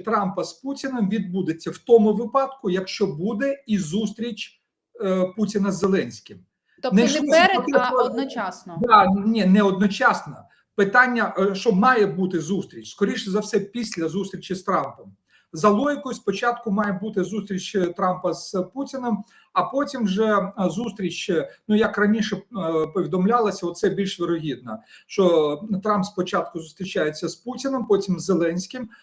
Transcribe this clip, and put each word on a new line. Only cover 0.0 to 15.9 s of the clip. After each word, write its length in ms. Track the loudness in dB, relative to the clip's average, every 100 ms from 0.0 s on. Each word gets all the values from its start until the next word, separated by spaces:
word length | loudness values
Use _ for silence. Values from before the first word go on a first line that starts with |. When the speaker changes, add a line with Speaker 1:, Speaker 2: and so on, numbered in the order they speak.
| -2
Speaker 1:
Трампа 380 | 0 0 -4
з 100 | -6
Путіним 560 | -8 -8 -6 -6 -2 0
відбудеться 640 | 0 -2 -4 -4 -4 -8
в 60 | -10
тому 360 | 6 6 8
випадку, 560 | 2 0 0 0 -4 -2
якщо 380 | -2 -4 -2 -2
буде 560 | -2 -4 -2 -2 -4 -2
і 100 | -2
зустріч, 840 | 0 -2 -4 -4 -8 -8 -12 _ _ _ _ -6
е, 300 | -2 0 0 0
Путіна 340 | -2 0 0
з 60 | 0
Зеленським. 600 | 2 2 0 -8 -18 -20 _ _ _ _
Speaker 2:
Тобто 140 | 2 4
Speaker 1:
Не 60 |
Speaker 2:
не 60 | 6
Speaker 1:
йшлося 240 | 4 4
Speaker 2:
перед, 240 | 6 6 4
Speaker 1:
про 100 | 2
те, 140 | 2
Speaker 2:
а 80 | 2
Speaker 1:
що 100 | 2
Speaker 2:
одночасно. 800 | 0 0 -4 -4 -8 -8 -14 -6
Speaker 1:
Да, 260 | 4 6 6 2 2
ні, 200 | 2 6
не 160 | 6
одночасно. 720 | 6 4 0 4 2 2 -4 -16 -20 _ _ 0
Питання, 600 | 4 6 4 2 0 2
е, 160 | 0 2
що 160 | 2
має 340 | 4 4 4 2
бути 340 | 0 -2 -2
зустріч, 520 | -2 -4 -4 -12 -16
скоріше 400 | -4 -2 -2 -2
за 80 | -4
все, 200 | 0 -2
після 500 | -2 -6 -6 -4 -4
зустрічі 460 | -4 -6 -10 -8 -8
з 80 |
Трампом. 480 | -2 -2 -2 -12 -20 -20 _ _ _
За 160 | 2 4
логікою, 460 | 4 2